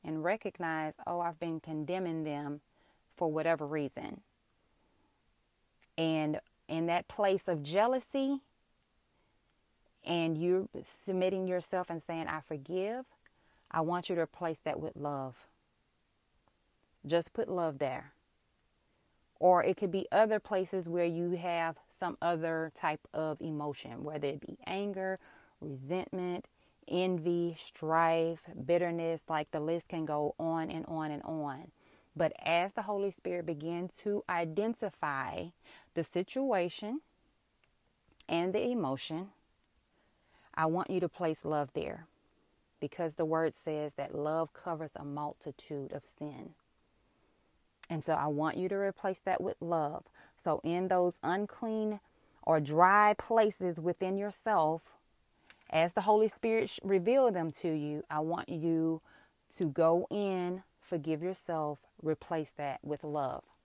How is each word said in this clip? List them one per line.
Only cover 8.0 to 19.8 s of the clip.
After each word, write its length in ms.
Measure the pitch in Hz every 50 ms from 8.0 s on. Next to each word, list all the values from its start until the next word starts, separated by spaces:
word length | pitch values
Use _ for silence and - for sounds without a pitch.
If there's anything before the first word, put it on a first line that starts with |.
| 247 - - 277 269 269 277 269 _ _ _ _ _ _ _ _ _ _ _ _ _ _ _ _ _ _ _ _ _ _ _ _ _ _ _ _ _ _ _ _ -
and 340 | - 165 170 165 165 165
you're 300 | 156 170 180 180 190 190 - _ -
submitting 680 | 127 - - - - - 190 185 185 185 190 190 185
yourself 420 | 185 180 180 165 - - 185 180 -
and 140 | 170 165 -
saying, 240 | - 170 165 160
"I 140 | - 156 156
forgive," 640 | 147 - 160 147 135 147 175 185 190 208 226 254 262 _ _ _ _ - _ _ _ _ _ - _ _
I 120 | - 160
want 280 | 160 160 175 180 180 -
you 60 | 185
to 60 | 170
replace 380 | 165 160 - - 180 165 160 -
that 200 | _ 156 147 -
with 160 | 156 156 -
love. 520 | - 143 143 147 139 135 131 123 - - _ _ _ _ _ _ _ _ _ _ _ _ _ _ _ _ _ _ _ _ _ _ _ _ _ _ _ _ _ _ _ -
Just 280 | 143 160 170 165 - _
put 160 | - - -
love 300 | 180 180 170 160 143 135
there. 340 | 147 131 127 131 131 139 _ _ _ _ _ _ _ _ _ _ _ _ _ _ _ _ _ _ _ _ _ _ _ _ _ _
Or 240 | - 180 180 175 -
it 120 | 160 175
could 160 | -